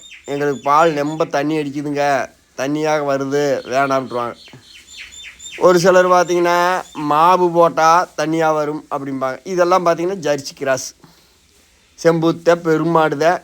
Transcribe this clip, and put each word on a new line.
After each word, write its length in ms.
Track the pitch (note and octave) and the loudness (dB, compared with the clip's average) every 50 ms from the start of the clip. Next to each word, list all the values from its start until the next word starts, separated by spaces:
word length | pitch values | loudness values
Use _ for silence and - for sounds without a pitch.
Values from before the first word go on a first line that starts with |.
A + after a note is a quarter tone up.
| - - - - - | -16 -20 -20 -16 -10
"எங்களுக்கு 360 | - C#3 C#3+ C#3+ D3 C#3 B2 - | -8 -6 -4 -2 -4 -4 -4 0
பால் 300 | C#3 C#3+ D3+ E3 E3+ D3+ | 2 4 4 4 4 2
ரொம்ப 320 | C#3+ C#3+ D3+ D#3+ D#3 E3 | 0 -4 -4 -4 -4 -4
தண்ணி 320 | D#3 - C#3+ C#3+ D3 D#3+ | -4 -2 -4 -2 -2 -2
அடிக்குதுங்க, 720 | D#3 D3+ C#3+ C3 D3 C#3+ D3+ C#3+ C#3+ C#3+ C#3+ C#3 B2+ A2 - _ _ _ _ _ | -4 -4 -6 -6 -8 -6 -6 -4 -2 0 0 0 -2 -2 -6 _ _ _ _ _
தண்ணியாக 480 | - B2+ C#3 D3 D3+ D#3 D#3 D3+ D3+ D3 | -8 -6 -4 -4 -2 -2 0 0 0 0
வருது, 560 | C#3+ C#3 C3+ C3+ C3+ C#3 C#3+ D3 C#3+ C3 A2 - - | -2 -2 -2 -2 -2 -2 0 0 0 -2 -2 -4 -2
வேணாம்ட்டுருவாங்க." 640 | B2 C3+ C#3 C#3 C3+ C3+ C3 A2 A#2+ A#2+ A#2+ A#2 G2+ - - - - C3 - - - - - - - - - - - - - - - - - - - | -2 0 0 0 0 -2 -2 -4 -6 -6 -6 -6 -8 -12 -18 -20 -20 -20 -20 -20 -20 -20 -20 -20 -20 -20 -20 -20 -20 -20 -20 -20 -20 -20 -20 -16 -4
ஒரு 220 | - - F3+ F3+ F3 | 2 4 4 4 4
சிலர் 280 | E3 F#3+ F3+ F#3 F3+ | 4 4 4 4 4
பார்த்தீங்கன்னா, 720 | F#3 F#3 F3+ F3 D#3+ F3 F3 F3 F3 F3 F3 F3 F3+ F#3 F3+ - - - | 4 4 2 2 2 0 0 0 2 2 2 2 0 0 -2 -6 -8 -10
"மாவு 580 | - D3+ D3 D3 D3+ E3 F3 F#3 F#3 F3+ F3 | -8 -4 0 2 4 4 4 4 4 2 2
போட்டா 560 | E3 E3+ E3+ E3 - D#3+ D#3+ D#3+ E3 F3 F3 - - | 2 2 2 2 2 2 2 4 4 4 2 -2 -4
தண்ணியா 360 | - D3+ D#3 D#3+ E3 D#3+ D#3 D#3 | -6 -4 -2 0 0 0 0 0
வரும்" 340 | D3+ D3+ D3 D3+ D3+ - - | 0 -2 -4 -6 -8 -8 -8
அப்படிம்பாங்க. 480 | - C#3+ C#3 C#3 C3+ C3 C3+ C3 C3 - - | -8 -8 -6 -8 -8 -6 -6 -6 -6 -8 -10
இதெல்லாம் 420 | F#3+ F#3+ F3 F3 F3 F#3 F#3 F3+ | -4 0 0 2 2 2 2 2
பார்த்தீங்கன்னா 280 | E3+ E3 D#3 E3+ F3+ G3+ | 2 0 0 -2 -6 -6
ஜெர்சி 400 | G3 C#3+ D3+ D3 C#3+ C3+ - - | -4 -2 -2 -2 -4 -4 -10 -12
கிராஸ், 380 | - C#3+ C3+ C3 B2+ - - - _ _ - _ _ _ _ _ _ _ _ _ _ _ _ _ _ _ _ _ - - | -8 -4 -4 -4 -4 -6 -10 -16 _ _ -20 _ _ _ _ _ _ _ _ _ _ _ _ _ _ _ _ _ -2 0
செம்பூத்த 520 | E3 E3+ E3 D#3+ E3 E3 E3+ - E3+ E3+ | 0 2 2 2 0 0 0 2 0 0
பெருமாடுத, 840 | E3+ E3+ D#3+ D#3+ D#3 D#3 E3 E3 E3 D#3 D#3 D3 C#3 D#3 E3 F3+ - | 2 2 0 0 0 0 2 2 2 2 2 0 0 2 2 0 0